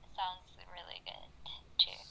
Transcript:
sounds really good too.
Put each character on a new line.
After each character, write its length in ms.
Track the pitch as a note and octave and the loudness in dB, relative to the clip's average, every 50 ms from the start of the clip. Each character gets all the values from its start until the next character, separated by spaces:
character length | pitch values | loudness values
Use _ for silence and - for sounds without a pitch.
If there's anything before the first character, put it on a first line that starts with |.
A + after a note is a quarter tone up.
| - - - | -12 -6 2
sounds 400 | - F#3+ F#3 F3+ F#3 - - - - - - | 4 4 4 2 0 -8 -12 -14 -12 -10 -8
really 300 | F3+ F3 F3 - - - - | -8 -8 -6 -6 -6 -6 -6
good 260 | - - - - - - - - - - - - - - - | -6 -6 -6 -8 -10 -10 -8 -6 -4 -4 -6 -8 0 6 6
too. 140 | - - - - - - | 8 8 6 -4 -6 -8